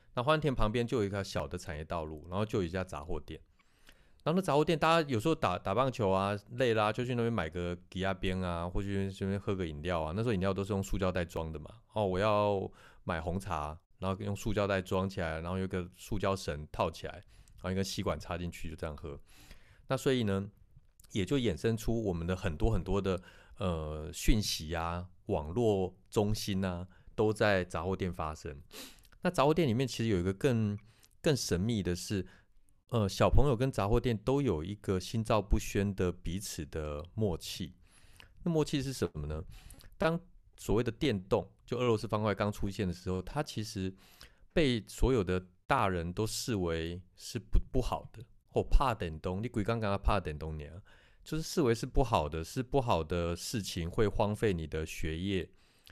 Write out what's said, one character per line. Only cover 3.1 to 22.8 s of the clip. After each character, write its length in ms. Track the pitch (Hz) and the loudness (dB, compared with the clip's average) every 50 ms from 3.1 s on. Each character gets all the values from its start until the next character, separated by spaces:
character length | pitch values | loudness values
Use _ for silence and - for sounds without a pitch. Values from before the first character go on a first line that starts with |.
| 90 | -6
店。 220 | 76 - - 80 73 - _ _ _ _ _ _ _ - - - - _ _ - - - | -6 -6 -8 -14 -16 -16 _ _ _ _ _ _ _ -20 -20 -20 -20 _ _ -20 -6 -2
然 100 | 147 165 | 0 0
后 60 | 190 | 0
那 20 | |
杂 140 | 185 175 135 | 2 2 4
货 100 | 143 151 | 4 4
店， 120 | 165 170 | 4 2
大 240 | 151 - 160 165 170 | 2 4 4 4 4
家 80 | 160 143 | 4 2
有 100 | 131 107 | 0 0
时 80 | 110 | 2
候 60 | 165 160 | 2 2
打， 240 | 151 - 98 90 | 2 2 0 0
打 160 | 87 - 98 98 | 0 -2 0 2
棒 160 | 113 135 135 | 2 2 2
球 200 | 120 - 110 95 | 2 2 2 4
啊， 280 | 95 95 98 101 104 101 - - | 4 4 2 2 0 -4 -6 -6
累 220 | 120 120 131 120 113 | -2 2 2 4 4
啦， 180 | 110 104 107 | 4 4 2
就 140 | 110 - 123 | 2 0 -2
去 100 | 123 127 | -2 0
那 60 | 120 | 0
边 100 | 117 117 | 0 0
买 180 | 117 104 82 80 | 0 0 -2 -2
个 280 | 80 90 87 87 87 87 - - | -2 -4 -2 -2 -4 -6 -8 -8
吉 120 | - 92 | -4 -2
亚 120 | 92 95 95 | 0 0 0
边 260 | 92 - 95 92 92 | 0 0 0 0 0
啊， 260 | 92 90 87 85 85 | 0 -2 -2 -2 -4
或 140 | 87 - 104 | -2 -2 -2
去 280 | 98 98 98 98 98 98 95 - | -2 0 0 -2 -2 -2 -4 -4
那 60 | 98 | -2
边 120 | 95 98 101 | -2 -2 -2
喝 160 | - - 101 | -2 -2 -2
个 100 | 92 92 | -2 -2
饮 160 | 82 76 73 | -4 -4 -4
料 200 | 73 87 90 82 | -2 -2 0 0
啊。 120 | 78 78 82 | 0 -2 -2
那 60 | 104 | -2
时 60 | 113 | 0
候 60 | 127 113 | 0 0
饮 60 | 92 | 2
料 140 | 90 98 95 | 2 2 0
都 100 | 95 98 | 0 -2
是 100 | 95 107 | -2 -2
用 100 | 98 95 | -2 -2
塑 140 | - - | -2 -2
胶 140 | 98 95 92 | 0 0 0
袋 120 | 87 92 87 | 0 0 -2
装 280 | 82 - 95 82 80 | -2 -4 -6 -6 -6
的 80 | 78 76 | -8 -10
嘛。 100 | 78 - - - - _ - | -12 -14 -18 -20 -18 _ -2
哦， 120 | 107 104 | 0 0
我 140 | 95 92 90 | 2 2 2
要 500 | 101 110 104 104 104 104 104 98 95 95 - - - - - - - | 4 4 4 4 4 2 2 0 -2 -4 -8 -12 -20 -20 -20 -10 -6
买 180 | - 90 80 | -6 -4 -4
红 180 | 82 90 82 95 | -2 -2 -4 -4
茶， 380 | 95 95 87 76 73 76 78 85 _ _ - - | -4 -4 -4 -4 -4 -6 -8 -10 _ _ -12 -6
然 120 | 92 95 95 | -4 -4 -4
后 80 | 101 110 | -4 -4
用 120 | 101 101 | -6 -6
塑 180 | 101 - 120 104 | -4 -4 -2 0
胶 140 | 104 101 | 0 2
袋 140 | 98 98 95 | 2 2 0
装 260 | 90 - 98 92 95 | 0 0 0 0 0
起 140 | 98 95 - | 0 -2 -2
来， 180 | 87 80 80 80 | -2 -2 -2 -4
然 40 | 82 | -4
后 120 | 85 92 | -4 -2
有 100 | 95 95 | -2 -2
个 220 | 95 98 92 87 87 - | -2 -4 -4 -6 -6 -10
塑 240 | - - - 110 98 | -16 -8 -4 -4 0
胶 160 | 95 98 98 | 0 0 0
绳 320 | 92 - - 76 73 76 - | 0 -2 -4 -6 -6 -8 -6
套 200 | - - 104 85 | -4 -2 -2 -2
起 160 | 78 - - | -2 -6 -10
来， 60 | 78 - | -12 -12
然 500 | 87 - - - - - - - - - | -14 -18 -20 -20 -20 -20 -20 -16 -8 -4
后 80 | 90 | -2
一 40 | 190 | 0
根 80 | 190 196 | 0 -2
吸 200 | 190 - - 92 | -2 -4 -4 -2
管 160 | - 82 76 | -2 -2 -4
插 180 | - - 90 | -4 -6 -6
进 140 | 85 87 85 | -6 -6 -6
去， 180 | - - - 80 | -8 -8 -8 -8
就 60 | 78 | -8
这 100 | 78 - | -8 -8
样 120 | 80 76 | -8 -8
喝。 220 | 73 - 76 69 71 - - - - - - - - - - - - - | -8 -10 -12 -12 -12 -16 -20 -20 -20 -20 -20 -20 -20 -20 -20 -20 -14 -8
那 80 | - 135 | -6 -4
所 160 | 131 - 143 | 0 2 2
以 120 | 131 127 117 | 2 4 2
呢， 260 | 101 98 98 98 98 - - - - - - - - _ - - - | 2 0 0 -2 -4 -10 -16 -20 -20 -20 -20 -20 -20 _ -20 -16 -6
也 120 | - 110 180 | -2 -2 0
就 140 | 175 143 | 2 2
衍 180 | 139 135 107 82 | 2 2 0 0
生 220 | 76 - 113 113 | 0 0 0 0
出 260 | 110 - - 113 117 110 | 0 0 0 0 0 0
我 100 | 101 87 | 0 -2
们 140 | 85 85 | 0 0
的 80 | 87 92 | -2 -2
很 200 | 90 - 98 78 | -2 -2 -2 2
多 140 | 78 - 117 | 4 4 4
很 140 | 110 95 | 4 2